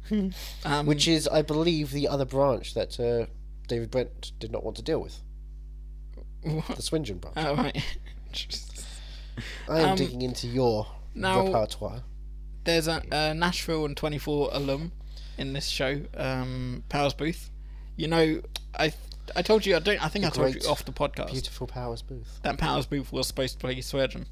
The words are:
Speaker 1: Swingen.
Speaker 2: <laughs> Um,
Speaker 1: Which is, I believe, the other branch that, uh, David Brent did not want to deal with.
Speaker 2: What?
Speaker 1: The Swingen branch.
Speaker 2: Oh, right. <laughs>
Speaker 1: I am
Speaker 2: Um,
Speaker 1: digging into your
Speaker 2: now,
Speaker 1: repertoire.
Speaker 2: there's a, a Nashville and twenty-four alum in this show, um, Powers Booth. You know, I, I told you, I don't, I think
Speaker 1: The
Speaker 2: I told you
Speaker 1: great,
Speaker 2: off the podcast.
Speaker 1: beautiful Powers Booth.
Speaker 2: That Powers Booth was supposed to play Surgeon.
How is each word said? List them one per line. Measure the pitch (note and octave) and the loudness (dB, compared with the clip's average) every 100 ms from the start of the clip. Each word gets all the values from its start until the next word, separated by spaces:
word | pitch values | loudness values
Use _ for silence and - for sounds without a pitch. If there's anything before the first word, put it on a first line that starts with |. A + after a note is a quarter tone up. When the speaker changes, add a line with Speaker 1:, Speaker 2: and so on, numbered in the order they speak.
| - | 2
Speaker 1:
Swingen. | G#3+ F#3+ F3+ - | 2 2 -2 -8
Speaker 2:
<laughs> | - E3 | -6 0
Um, | D3 D3 | 2 4
Speaker 1:
Which | D3+ D3+ | 6 6
is, | E3 C#3+ | 6 6
I | D#3 | 4
believe, | D3+ D3+ E3 D#3+ D3 | 4 4 4 2 0
the | C#3 C#3 | 0 0
other | C#3 | 2
branch | C3 C3+ C#3 A2+ - - | 0 4 4 4 0 -2
that, | F#2 - | -2 0
uh, | A#2+ A#2+ A2+ - - - - | 2 2 0 -6 -12 -12 -4
David | A#2 A2+ | -2 0
Brent | B2+ A#2+ - - - | 0 -2 -6 -12 -8
did | A2 | -6
not | A2 | -4
want | A2 G#2+ | -4 -6
to | |
deal | A2+ D3+ | -2 0
with. | - - - - - - - - - - - - - - | -2 -10 -12 -12 -12 -12 -12 -12 -12 -12 -12 -12 -12 -8
Speaker 2:
What? | D#3+ D#3 - - | -2 -2 -2 -4
Speaker 1:
The | |
Swingen | - D#3+ C3+ F2+ | -2 -2 -2 -6
branch. | - - | -6 -4
Speaker 2:
Oh, | D#3 D3 | 0 2
right. | C#3+ - - - - - - | 0 0 -4 -4 -8 -12 -10
<laughs> | - - - - - - - - - - - - - - | -8 -6 -8 -8 -12 -12 -12 -12 -12 -10 -8 -8 -8 0
Speaker 1:
I | D#3+ | 4
am | D#3 | 6
Speaker 2:
Um, | F#3+ | 6
Speaker 1:
digging | B2 B2 | 2 0
into | B2+ B2+ A#2+ | -2 -2 -2
your | B2 B2 G#2+ A2 - - | 4 6 4 0 -6 -10
Speaker 2:
now, | - F#3+ F#3+ F#3+ | -2 2 4 6
Speaker 1:
repertoire. | F3+ - - G#2 A2 - - - - - - | 4 2 -2 -6 -6 -10 -12 -12 -12 -12 -6
Speaker 2:
there's | - E3 D#3 | 2 4 4
a, | D#3+ - | 0 0
a | D3 D#3 | 2 2
Nashville | D#3 F3 F3 - D#3+ D3+ | 4 2 2 0 0 0
and | C#3+ | 0
twenty-four | D#3 D3 - D3 C#3+ | -2 -2 0 2 2
alum | C#3 C#3 C3+ E3 - - - - - | 2 0 0 -2 -8 -10 -10 -10 -6
in | C#3 | -4
this | C#3 - | -2 -2
show, | - C3+ C#3+ - - | 0 0 0 -4 -4
um, | C3+ C3 B2+ B2+ B2+ B2 - | -2 0 -2 -2 -4 -4 -4
Powers | C#3+ C#3+ | 0 2
Booth. | - D3+ F3 - - - - - - | 2 -2 -4 -8 -12 -10 -12 -10 -4
You | D#3+ | 2
know, | E3 D#3+ D#3+ - - - - | 6 6 4 -2 -10 -8 0
I, | D#3 - - - - - | 0 0 -12 -12 -4 -2
I | |
told | F3+ A3 G#3 | 6 6 8
you, | E3+ | 4
I | |
don't, | E3 G3+ | 6 2
I | D#3 | 2
think | G#3 | 2
Speaker 1:
The | F#3 | 0
Speaker 2:
I | |
told | - C3+ | 4 2
you | C3 | 4
Speaker 1:
great, | - | 2
Speaker 2:
off | D3 - | 0 0
the | |
podcast. | C3 C#3+ - C#3 | 0 0 0 -4
Speaker 1:
beautiful | C3 - - B2+ | -2 -4 -6 -8
Powers | B2+ B2 A#2 | -6 -6 -6
Booth. | - C3 A2+ - | -8 -10 -10 -4
Speaker 2:
That | D3 C#3 | -2 0
Powers | D#3+ C#3 C3+ | 2 2 0
Booth | C#3+ C3+ | -2 -2
was | B2+ C3 | -2 -2
supposed | - C3 - | 0 -2 -2
to | |
play | B2+ B2+ | -4 -4
Surgeon. | B2 C#3 C3 - - | -2 0 0 0 -10